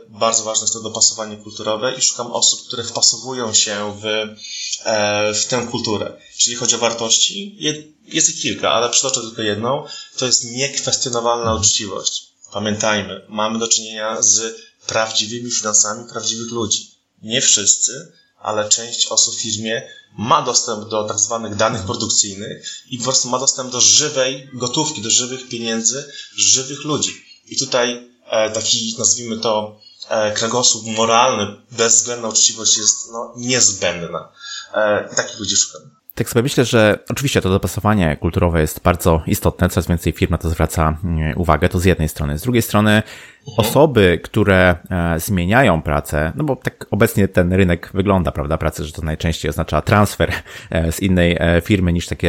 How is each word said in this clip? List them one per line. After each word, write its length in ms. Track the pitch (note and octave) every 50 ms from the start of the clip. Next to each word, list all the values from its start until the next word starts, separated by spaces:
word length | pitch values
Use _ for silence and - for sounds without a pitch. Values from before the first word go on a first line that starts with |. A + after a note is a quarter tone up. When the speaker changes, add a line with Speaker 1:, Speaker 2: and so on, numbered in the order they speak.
| - -
Speaker 1:
bardzo 360 | A2 G2+ A2+ A2+ G#2+ - G#2+
ważne 200 | A2 A2 A2 A2
jest 100 | G2+ -
to 60 | A2+
dopasowanie 560 | A2 A2 A2 A2+ G#2+ - - A2+ A2 G#2+ G#2
kulturowe 580 | G#2 - A2 G#2 - G#2+ G#2+ A2 G#2+ B2 C3 B2+ C3
i 40 |
szukam 300 | - - - - A#2+ A#2+
osób, 340 | A#2 A#2 A#2 - - - -
które 180 | - - A#2+ A2+
wpasowują 680 | - - B2+ - - A#2+ A2 A2+ B2+ C3 B2+ A#2+ A2 G#2
się 440 | - - A2 G#2 G2+ G#2 G#2 G2+ G#2
w, 40 | A2 A2 G#2+ A2 G#2+ G#2+ G#2+ - - - - - - - - - -
e, 500 | A2 A2 G#2+ G#2 G#2 G#2 G#2 G#2 G#2+ G#2
w 120 | G#2 -
tę 200 | - C3 B2 A#2+ B2
kulturę. 420 | - A#2 A#2 A2+ G#2 F#2+ - - - - - - - -
Jeżeli 160 | - A#2 A#2+
chodzi 180 | A#2+ B2 A2+ A#2+
o 40 | A2+
wartości, 800 | A#2+ A2+ - - A#2 A2+ - - - - - G3+ - G3+ - -
je-, 240 | D#3+ D3+ D3+ D3+ - - _ _ _
jest 240 | - - D#3+ D#3 -
ich 140 | - -
kilka, 300 | - B2+ G2 F#2+ - F#2
ale 180 | D2 A2+ A#2+ A#2+
przytoczę 300 | - - - C3 - B2
tylko 220 | A#2 A2 A2+ -
jedną. 420 | A2 G#2+ G2+ G#2 A#2 A#2+ C#3 D3 D3 - - - - - -
To 100 | - C3
jest 180 | B2 A#2 - B2
niekwestionowalna 1000 | A#2 A#2 B2+ C#3 C#3 - - - B2 A#2 - - C3 A#2 A#2 A2+ A#2+ A#2 A#2+
Speaker 2:
Mhm. 180 | A#2 A2+ A2 G2+
Speaker 1:
uczciwość. 720 | G2 - - - A2+ G2 F#2 - - - - - - - _ _ - -
Pamiętajmy, 760 | - G2+ G#2 G#2+ G#2 G#2 - A2 G#2+ G#2 F#2+ F2+ F#2+ G2 - -
mamy 300 | G#2+ G#2+ G#2+ A2 A2+ A2+
do 100 | A2+ A2
czynienia 540 | - A2 A2 A2 A2 A2 G#2+ A2 A2 -
z 320 | - - - G#2+ A2+ A2+ A2+ - - - _ _ _
prawdziwymi 640 | - - A2+ A2 A2 - - G#2 G#2 A#2+ A#2+ A#2+ A#2+
finansami 600 | A#2 - G#2+ G#2+ G#2 - - G#2 G#2+ A#2+ A#2 -
prawdziwych 400 | - A#2 G#2+ - A2+ A2+ A#2 A2+
ludzi. 380 | A#2 A#2 A2 G2+ - - - - _ _ _ _ _ _
Nie 180 | - G#2+ A#2 C3
wszyscy, 720 | - - - A2 G2 G2 - - - - A#2 C#3+ E3 E3 _ _ _ _ _ _
ale 280 | - - G#2+ G#2+ G#2 G#2+
część 380 | - A2+ A#2 A#2+ A#2 - -
osób 280 | - A2+ G#2+ - A2 A2
w 80 | -
firmie 400 | - A2+ G#2 G#2 A2 A2 A2+ B2 - - - - _ _ _ -
ma 240 | G#2 B2 D#3+ D3+
dostęp 460 | C#3+ B2+ A#2 - - B2 A2 G#2 G2+ G#2
do 160 | A2 G#2+ G#2+
tak 140 | G#2+ G#2+ -
zwanych 380 | - - A#2 A2+ A2 G#2 G2+
danych 240 | G2+ A2 A2+ A2+ G2+
Speaker 2:
Mhm. 60 | F#2
Speaker 1:
produkcyjnych 960 | F#2+ A#2+ A2+ A2+ A2+ - - G#2+ G#2 F#2+ G2 G#2+ - - - - - - - - -
i 80 | C3 A#2+
po 60 | A2+
prostu 240 | B2+ C3 - - B2
ma 100 | B2 B2+
dostęp 340 | C3+ C3+ - - B2+ B2+
do 80 | B2+ B2
żywej 680 | A#2+ - - C3+ D3 D3 - C3+ C3 C3 C#3 C#3+ - - B2+
gotówki, 480 | A#2+ B2 A#2+ - D#3 D3 - - -
do 80 | G#2 A2+
żywych 380 | A2+ - B2+ B2 C3 B2 - -
pieniędzy, 640 | A#2+ A#2 A#2 A2+ A2+ A2+ A2+ - B2+ C#3 D3 - - - - - -
żywych 480 | - - - - C3 C3 C#3+ D3 C3+ -
ludzi. 400 | D3 D3 A#2 G2+ F#2 - - - - - _ _ -
I 80 | A#2+
tutaj, 520 | - C#3 B2+ - B2 B2 A#2+ A#2+ A#2+ - - _ _ _ -
e, 200 | A#2 A2 A2 G#2+
taki, 440 | A2 A2 G#2+ - C3 A#2 A2+ A2+ A2 B2
nazwijmy 380 | A2+ - - B2 A#2+ A#2 A2
to, 440 | A2+ - A#2 G#2+ G#2+ G#2+ G#2+ G#2+ - _ - _ - - -
e, 240 | - A2 G#2+ G#2
kręgosłup 540 | G#2+ A2 A#2 A2+ A#2+ B2 B2 - - A2+ A2 A2+ A2
moralny, 600 | G#2+ A2+ A2+ A2+ A#2 B2 C3 A#2+ G#2+ G2+ G2+ G2+ - _ _
bez 260 | A#2+ A2 A2+ A2+ -
względu 260 | - - A#2+ A#2+ A#2+
na 60 | A#2 G#2+
uczciwość 480 | G#2 - - - - A2+ G#2+ - -
jest, 360 | A2 G#2+ G#2 - - - A#2+
no, 200 | A2+ A#2 A#2+ - -
niezbędna. 960 | B2 A#2+ B2 B2+ B2 A2+ - G2+ F#2 G2 F2+ F2 E2+ E2+ E2 E2+ D#2+ - - _ - - - - - - - -
E, 340 | G#2+ G#2+ G#2+ G#2 F#2 - -
i 40 | -
takich 220 | A#2+ - - - -
ludzi 180 | G#2 F2+ -
szukam. 340 | - - - - - - - - _ _ - -
Speaker 2:
Tak 140 | - A#2+ -
sobie 140 | - A#2
myślę, 220 | A#2 C#3+ - D#3 B2+
że 340 | - - A2+ G#2+ G#2+ G2 - - -
oczywiście 300 | - - C#3+ C#3 - -
to 100 | - F#2+
dopasowanie 640 | F#2 F#2+ - F#2 - - - G#2 A2 G#2 F2 D#2 D2
kulturowe 440 | - - E2+ - F#2+ F2 F2 E2 E2
jest 200 | D#2 D2+ - -
bardzo 420 | - F2+ F2 E2+ - F2 E2 D#2+ -
istotne, 420 | - E2 - - E2+ - - F2 F2+
coraz 180 | - - D#2+
więcej 260 | - F2 E2 - F2+
firm 180 | - - F#2 E2
na 60 | E2 -
to 120 | - E2
zwraca, 480 | D#2+ - D#2+ - - F2 D#2+ D#2 E2+ D#2 F#2
mm, 340 | E2+ E2 D#2+ D#2 D#2 - -
uwagę, 300 | F2 E2 D#2 D2+ F#2 F2+
to 100 | - F#2
z 60 | E2+
jednej 240 | F#2+ E2+ - D#2+ D#2
strony. 300 | - - D#2 C#2+ D2 D2+
Z 40 |
drugiej 200 | - B2 B2 A2+
strony 400 | A2+ - - G#2 G#2+ G#2+ G#2+ G#2+ - - - - - - - _ _ -
Speaker 1:
Mhm. 200 | - - G#2+ -
Speaker 2:
osoby, 520 | - C3+ D3+ D#3+ B2+ A2+ G2 F2 E2+ D#2+ -
które, 520 | - - A2 G2+ G2+ F#2+ F#2 F#2 F2+ E2 - - -
e, 300 | F#2+ F2+ E2+ E2+ E2 D#2+
zmieniają 600 | - - G#2 F2+ F2 F#2 G#2+ B2+ C#3 G#2+ E2+ E2
pracę, 500 | - D#2 D2 D2+ - - - D2+ D#2 D#2 -
no 80 | A#2 D3+
bo 120 | D3 C3
tak 300 | - - - - _ - -
obecnie 380 | - G2+ A#2 A2 - A2+ G2 F#2+
ten 240 | - F#2+ F2 F2
rynek 380 | F#2 F#2+ G2 F2 E2+ E2 - - -
wygląda, 380 | F#2+ F#2 G2+ F#2+ F#2+ E2 D#2+
prawda, 260 | - - C#2 D2 D#2 D#2
pracy, 260 | D#2+ D#2 - - D#2
że 80 | D2+
to 100 | - -
najczęściej 480 | D#2 D#2 D#2 - - E2+ D#2+ - - D#2
oznacza 320 | D#2 E2+ D#2+ - - D2+
transfer, 500 | - - G#2+ G#2 G#2+ - - - E2 - - - - - - - - -
e, 220 | - E2+ E2 E2
z 80 | E2 -
innej, 360 | G2 F#2+ F#2 F2+ F2 F2 E2+ -
e, 220 | D#2+ E2+ E2+ E2+ -
firmy 280 | - G#2+ F#2 F2+ F2
niż 140 | E2+ F2 -
takie, 220 | - - - -